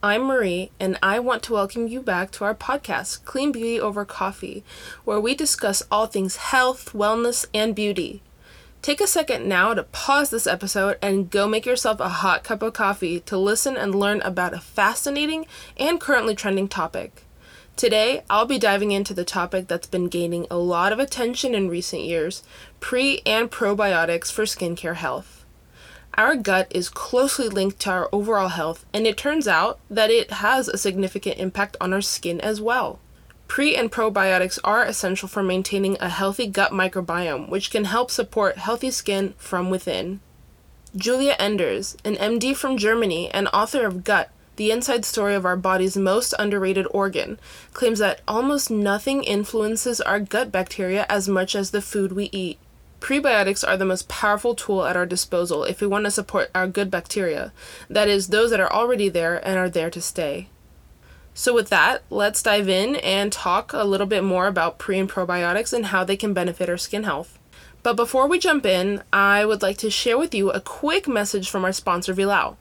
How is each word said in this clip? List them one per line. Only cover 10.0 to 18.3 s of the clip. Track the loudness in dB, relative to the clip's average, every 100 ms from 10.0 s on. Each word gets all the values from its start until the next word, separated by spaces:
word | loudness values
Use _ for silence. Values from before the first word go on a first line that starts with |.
| 2 2 4
this | 0 0
episode | -2 -2 0 0 0
and | 0 0 0
go | 0 2
make | 0 0
yourself | 0 0 0
a | -2
hot | 0 2 0
cup | 0 -4
of | -4
coffee | 0 0 0 -2 -4
to | -4 0
listen | 2 2 0 -2
and | -2 2
learn | 2 0
about | -2 -2 -2
a | -4
fascinating | -8 2 2 2 -2 -2 -2 -2 -6 -16 -20 -2
and | 0 0
currently | 2 2 2 -2
trending | -2 0 -2
topic. | -4 -4 -6 -10 -14 -20 -20 -20 -20 -18 0
Today, | 2 4 2 0
I'll | 0